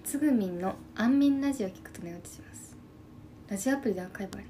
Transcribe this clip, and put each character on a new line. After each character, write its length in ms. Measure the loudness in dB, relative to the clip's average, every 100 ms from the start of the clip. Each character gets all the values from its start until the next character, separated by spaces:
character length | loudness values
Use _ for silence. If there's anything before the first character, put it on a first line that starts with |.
つ 140 | -6 0
ぐ 140 | 4
み 160 | 4 2
ん 120 | -2
の 160 | -4 -4 -10 0
安 220 | 4 6
眠 220 | 6 4
ラ 140 | 2
ジ 100 | 0
オ 60 | -4
聞 120 | -6
く 100 | -16
と 100 | -12
寝 100 | -12
落 100 | -12
ち 140 | -14 -18
し 60 |
ま 120 | -18
す。 220 | -18 -18 -20 -20 -20 -20 -20 -20 -20 -8
ラ 80 | -2
ジ 160 | 0
オ 40 | 2
ア 20 |
プ 120 | 2
リ 60 | -2
で 60 |
ア 40 | -4
ー 60 |
カ 120 | -8
イ 40 | -8
ブ 100 | -8
あ 40 |
り。 60 | -14